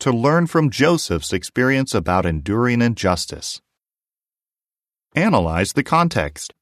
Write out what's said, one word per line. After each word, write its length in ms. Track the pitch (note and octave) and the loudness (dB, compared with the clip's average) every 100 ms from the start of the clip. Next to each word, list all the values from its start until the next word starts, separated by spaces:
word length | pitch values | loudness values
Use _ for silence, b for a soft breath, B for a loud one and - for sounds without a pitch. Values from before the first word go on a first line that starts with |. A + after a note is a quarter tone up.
to 120 | C#3 | -2
learn 340 | A#2+ C3+ E3 E3+ | 0 2 2 2
from 220 | E3 D3+ | 2 0
Joseph's 640 | A2 D3 E3+ - E2+ - | 2 2 2 0 -4 -2
experience 640 | F#2+ - - B2+ C3+ C3+ | -6 -4 -2 0 0 0
about 320 | A2 F2+ F#2 F2 | -2 0 0 0
enduring 560 | D#2 D2 A2 B2 A#2+ | -2 -2 0 0 2
injustice. 800 | A#2+ A2 F#2+ F2 - - - - _ _ _ _ _ _ _ _ _ _ _ _ _ _ _ | 0 0 0 -2 -4 -12 -12 -14 _ _ _ _ _ _ _ _ _ _ _ _ _ _ _
Analyze 580 | D3+ G3 A2+ E2 E2 G2 | -2 2 2 2 0 0
the 100 | - | -2
context. 680 | C3+ D#3+ E3+ A2 D2 - - - | 0 2 2 0 -4 -8 -18 -18